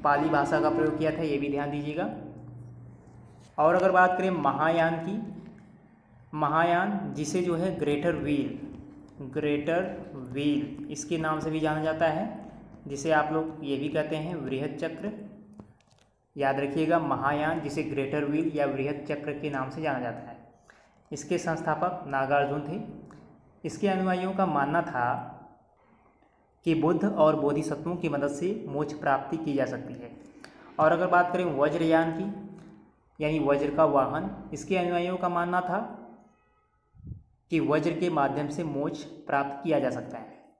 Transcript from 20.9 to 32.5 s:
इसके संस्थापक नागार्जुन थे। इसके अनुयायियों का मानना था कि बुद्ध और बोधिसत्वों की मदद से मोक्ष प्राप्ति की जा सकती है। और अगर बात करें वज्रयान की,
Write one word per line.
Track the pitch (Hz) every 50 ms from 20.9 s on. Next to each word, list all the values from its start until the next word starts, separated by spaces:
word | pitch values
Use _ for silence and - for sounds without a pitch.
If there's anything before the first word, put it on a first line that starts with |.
| _ _ _ _
इसके | 156 143 - - 180 170
संस्थापक | - 170 160 160 - 165 151 147 180 180 180 - - 143
नागार्जुन | 139 135 135 131 143 143 143 139 143 151 143
थे। | 147 165 220 - - - - - - - - - - - - - - _ _ -
इसके | 160 - - - 196
अनुयायियों | 190 185 185 185 180 180 180 190 196
का | 196 190 175
मानना | 151 143 139 139 151 - -
था | - - 127 120 123 131 131 - - - - - - - _ _ _ _ _ _ _ _ _ _ _ _ _ _ _ _ _ _ _ _ _ _
कि | 170 160
बुद्ध | - 143 160 175 160 156
और | 208 196 175 156 156 151 147
बोधिसत्वों | 139 143 143 143 - 156 156 143 156 165 180
की | 170 170 160
मदद | 143 143 139 143
से | 143 - 175 185 214 220 - 147
मोक्ष | 139 143 151 143 -
प्राप्ति | - - 143 139 131 - - - 160
की | - 151 139
जा | 139 131 123
सकती | 127 120 - - 123
है। | 117 120 120 - - - - - - - - - - - - - -
और | 156 156
अगर | 165 165 180 180
बात | 180 175 175 175 -
करें | 180 180 175 147
वज्रयान | 135 143 156 156 170 165 160 160 160 165 165
की, | 160 165 190 202 - - - -